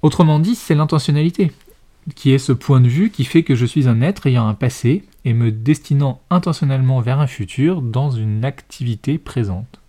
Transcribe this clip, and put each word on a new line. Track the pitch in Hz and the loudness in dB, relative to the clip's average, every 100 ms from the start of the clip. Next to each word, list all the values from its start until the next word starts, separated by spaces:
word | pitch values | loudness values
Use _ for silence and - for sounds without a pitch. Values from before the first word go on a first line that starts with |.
Autrement | 156 - 160 151 | 0 4 4 4
dit, | 170 | 0
c'est | 233 - | -2 -2
l'intentionnalité, | 151 151 160 - 147 156 - 180 - _ _ _ _ - | 0 2 0 0 0 0 0 -4 -4 _ _ _ _ -18
qui | - 139 | -4 2
est | 135 | 2
ce | 135 | 2
point | 123 - 131 | -2 2 4
de | 123 | 4
vue | 131 214 | 2 -2
qui | - | -2
fait | 127 165 | 0 2
que | 165 | 2
je | 127 120 | 0 0
suis | - 131 | 0 2
un | 113 | 2
être | 143 202 143 | 0 0 0
ayant | 123 110 | 0 0
un | |
passé | 107 127 - 120 175 - _ 127 | -2 -4 -2 -2 -2 -4 _ -2
et | |
me | 117 117 | 0 0
destinant | 110 113 151 - 139 143 127 _ | -2 -2 -2 0 0 0 -4 _
intentionnellement | 180 175 160 143 135 127 131 | -2 0 -2 -2 0 0 0
vers | 117 131 | 0 0
un | 143 | -2
futur | - 101 - 147 180 | -4 -10 -2 0 0
dans | 123 117 143 | -2 -2 -2
une | 120 107 107 | -2 -4 -4
activité | 113 - _ - 120 110 - 156 | -4 -8 _ -10 -6 -6 -4 -6
présente | - - 107 92 117 - | -6 -6 -4 -6 -10 -18